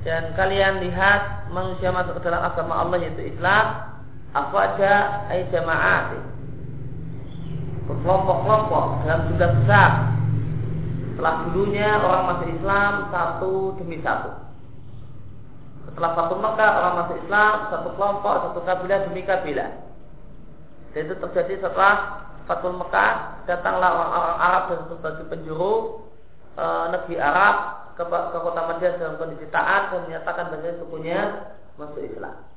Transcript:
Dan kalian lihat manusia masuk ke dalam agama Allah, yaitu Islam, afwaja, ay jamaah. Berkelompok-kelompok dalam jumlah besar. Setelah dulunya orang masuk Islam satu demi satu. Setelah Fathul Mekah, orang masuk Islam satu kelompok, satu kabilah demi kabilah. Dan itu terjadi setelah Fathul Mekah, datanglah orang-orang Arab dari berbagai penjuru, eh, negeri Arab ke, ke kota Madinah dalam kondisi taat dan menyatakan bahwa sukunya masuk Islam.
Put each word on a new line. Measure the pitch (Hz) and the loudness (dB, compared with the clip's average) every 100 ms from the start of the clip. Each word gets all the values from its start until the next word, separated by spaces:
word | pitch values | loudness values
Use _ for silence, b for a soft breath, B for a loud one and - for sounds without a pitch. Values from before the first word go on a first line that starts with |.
| 160 | -2
Dan | 165 165 160 | -2 -2 0
kalian | 190 196 196 196 180 | 2 4 4 4 -2
lihat | 175 196 202 208 - - | 4 6 6 2 -6 -4
manusia | 175 185 170 180 | -4 -4 0 0
masuk | 180 180 175 | 0 0 -2
ke | |
dalam | 170 170 | 0 0
agama | 175 170 165 165 175 | 0 0 -2 0 2
Allah, | 175 | 0
yaitu | 160 - 156 - | 0 -4 -6 -2
Islam, | 175 208 220 - - - - - - | 4 4 4 0 -8 -10 -12 -12 -4
afwaja, | 139 - 202 196 196 196 202 202 - - | -2 2 4 4 4 6 6 4 -2 -2
ay | 180 180 | -2 0
jamaah. | 175 160 156 185 175 - - - - - - - - - - - - - - - - - - - | 0 2 4 4 4 2 -4 -6 -8 -8 -8 -8 -8 -8 -8 -8 -8 -8 -8 -6 -6 -4 -4 -4
Berkelompok-kelompok | - 170 190 190 170 175 214 214 156 135 139 | -2 4 4 4 2 4 4 4 2 2 0
dalam | 151 165 165 | 2 2 2
jumlah | 170 175 170 | 4 6 6
besar. | - 202 175 160 - - - - - - - - - - - | 8 10 10 8 2 2 2 2 0 -2 -2 -4 -4 -4 -4
Setelah | - 160 160 170 | 0 0 0 0
dulunya | 175 202 202 208 208 | 2 2 2 4 4
orang | 180 185 185 | 4 4 2
masuk | 175 165 | 0 -2
Islam | 165 190 202 202 202 190 | -2 2 4 4 2 -2
satu | 180 165 170 190 190 190 190 | -2 -2 -2 0 0 -2 -4
demi | 170 160 | -8 -4
satu. | 117 110 - - - - - - - - - - - - - - - - 160 | -2 -2 -2 -10 -14 -14 -14 -14 -14 -14 -12 -12 -12 -14 -14 -14 -14 -14 -12
Setelah | - 170 170 | -2 -2 0
Fathul | 170 185 | 0 0
Mekah, | 214 220 214 190 | 0 4 4 6
orang | 180 175 | 2 0
masuk | 170 - - | -2 -4 0
Islam | 208 208 214 - 175 | 4 4 4 -2 -4
satu | 175 185 | -4 -2
kelompok, | 202 202 202 - - | 0 0 0 0 0
satu | 180 | -4
kabilah | 175 185 185 196 | -2 -2 2 0
demi | - 180 180 | 0 -4 0
kabilah. | 185 156 135 - - - - - - - - - - - - - 151 | 0 0 -4 -4 -8 -14 -14 -14 -14 -14 -14 -14 -14 -16 -14 -10 -8
Dan | 156 | -6
itu | 185 | -6
terjadi | 175 185 175 190 | -2 0 0 -2
setelah | 185 180 190 208 - - - - - | -4 4 4 4 0 -8 -12 -14 -4
Fathul | 175 180 180 | -2 -2 -4
Mekah, | 175 190 208 226 - - - | 0 2 4 2 -4 -10 -4
datanglah | 175 190 185 185 | -2 0 2 2
orang-orang | 170 170 170 165 170 | 2 0 0 0 0
Arab | 175 185 185 | 2 2 0
dari | 170 - 165 | -6 -6 -8
berbagai | 160 156 165 | -8 -8 -10
penjuru, | 165 156 156 185 226 226 - - - - - - - | -10 -8 -2 0 0 -2 -8 -14 -18 -18 -16 -14 -4
eh, | 165 170 170 | -2 -2 -2
negeri | 175 165 170 | -4 -4 0
Arab | 143 165 202 - - - - - | 2 6 6 4 -2 -10 -14 -8
ke, | 170 | -2
ke | 170 - 170 | -2 -2 -2
kota | 170 170 | -2 -2
Madinah | 165 170 180 175 | -2 0 0 0
dalam | 165 151 | -4 -4
kondisi | 160 151 151 | -6 -8 -4
taat | 170 175 196 196 | 0 2 2 2
dan | 185 165 | -4 -6
menyatakan | 160 175 175 170 156 | -6 -6 -4 -4 -6
bahwa | 165 170 | -8 -8
sukunya | 165 160 160 180 208 - - - - - | -10 -8 -4 -2 -2 -4 -12 -16 -16 -14
masuk | 147 - | -12 -10
Islam. | - - - - - | -8 -8 -10 -12 -16